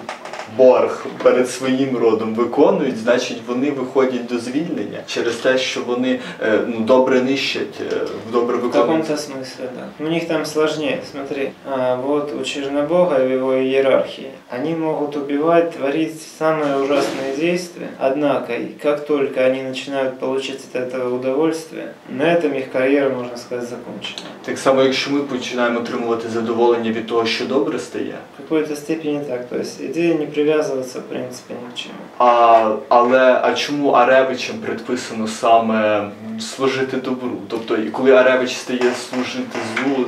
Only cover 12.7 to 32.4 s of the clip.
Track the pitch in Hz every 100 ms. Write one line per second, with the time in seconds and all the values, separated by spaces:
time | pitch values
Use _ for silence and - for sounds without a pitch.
12.7 | 143 147 175 180 135 131 131 131 131 131
13.7 | 135 135 - - - 131 - - 123 151
14.7 | 165 160 151 147 151 143 143 160 170 165
15.7 | - 135 160 156 - - - 160 156 143
16.7 | 139 139 139 - 135 135 135 170 175 -
17.7 | - 110 - 135 147 143 127 - 123 -
18.7 | - 147 147 - 147 127 131 131 131 131
19.7 | 131 139 139 131 127 131 135 135 131 -
20.7 | 131 127 127 123 123 131 139 160 160 -
21.7 | 110 - - - 127 160 170 147 135 131
22.7 | 131 135 143 135 123 120 - - 123 120
23.7 | 113 - 101 - - - - - 120 139
24.7 | 131 131 131 143 143 143 123 - 123 120
25.7 | 117 117 123 117 113 113 113 113 113 120
26.7 | 113 113 113 110 113 113 - 113 131 -
27.7 | 123 - 104 101 - - - - 156 147
28.7 | 143 - 160 151 147 139 123 123 - 143
29.7 | - 135 151 170 160 147 147 147 156 139
30.7 | 131 127 - - 127 127 - - 120 123
31.7 | - - - - - 123 120